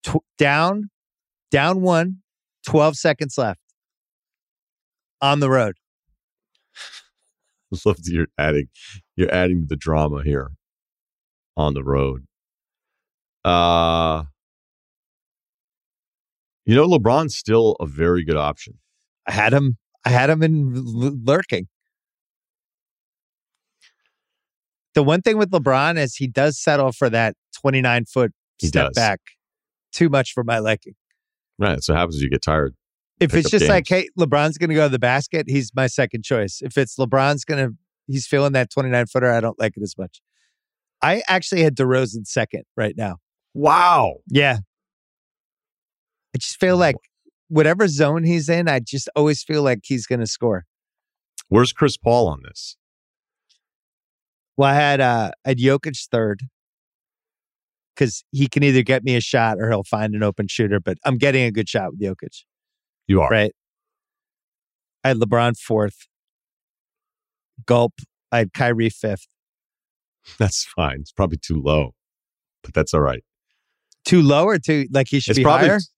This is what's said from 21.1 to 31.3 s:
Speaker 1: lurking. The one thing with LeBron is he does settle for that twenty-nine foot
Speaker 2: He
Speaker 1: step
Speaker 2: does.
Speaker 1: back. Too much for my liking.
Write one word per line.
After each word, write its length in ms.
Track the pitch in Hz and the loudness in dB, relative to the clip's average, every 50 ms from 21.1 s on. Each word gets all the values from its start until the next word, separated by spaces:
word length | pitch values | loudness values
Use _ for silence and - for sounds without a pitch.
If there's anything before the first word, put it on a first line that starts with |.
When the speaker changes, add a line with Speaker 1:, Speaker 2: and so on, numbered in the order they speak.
| 143 131 | -4 -4
Speaker 1:
lurking. 460 | 113 123 143 175 185 - - 90 90 - _ _ _ _ _ _ _ _ _ _ _ _ _ _ _ _ _ _ _ _ _ _ _ _ _ _ _ _ _ _ _ _ _ _ _ _ _ _ _ _ _ _ _ _ _ _ _ _ _ _ _ _ _ _ _ _ _ _ _ _ _ _ _ _ _ | -2 0 0 0 0 -4 -6 -6 -6 -8 _ _ _ _ _ _ _ _ _ _ _ _ _ _ _ _ _ _ _ _ _ _ _ _ _ _ _ _ _ _ _ _ _ _ _ _ _ _ _ _ _ _ _ _ _ _ _ _ _ _ _ _ _ _ _ _ _ _ _ _ _ _ _ _ _
The 80 | 156 | 2
one 180 | 143 135 160 180 | 4 4 2 2
thing 140 | 185 233 220 | 2 0 2
with 140 | 214 208 180 | 2 0 2
LeBron 480 | 190 175 123 135 131 131 139 160 170 165 | 0 0 2 2 2 2 2 0 0 -2
is 180 | 143 123 - | -4 -4 -4
he 100 | - 139 | -6 -8
does 320 | 127 113 131 139 151 143 - | -4 0 0 0 0 0 0
settle 340 | - - 151 143 135 131 | 0 0 2 2 2 0
for 180 | 120 - 143 123 | 0 0 0 0
that 240 | 110 113 113 110 - _ _ _ - - | 2 2 0 0 -2 _ _ _ -20 -4
twenty-nine 460 | - 139 131 131 127 127 120 120 117 | -2 0 0 2 2 2 2 0 -2
foot 260 | - - 131 123 110 - _ _ _ _ _ | -2 0 0 0 0 -2 _ _ _ _ _
Speaker 2:
He 100 | - 82 | -6 -2
Speaker 1:
step 200 | 73 - 147 139 | 0 0 0 0
Speaker 2:
does. 60 | - | 0
Speaker 1:
back. 260 | 117 117 107 98 87 _ - _ _ _ _ _ _ _ _ _ _ _ _ | 0 0 0 0 -4 _ -20 _ _ _ _ _ _ _ _ _ _ _ _
Too 160 | - - 170 165 | -2 0 2 2
much 240 | 139 135 127 - | 4 2 0 0
for 120 | - 127 120 | -4 -6 -4
my 140 | 117 120 113 | -2 -2 -2
liking. 360 | 107 107 110 101 _ - 101 _ _ _ _ _ _ _ | 0 -2 -2 -2 _ -18 -20 _ _ _ _ _ _ _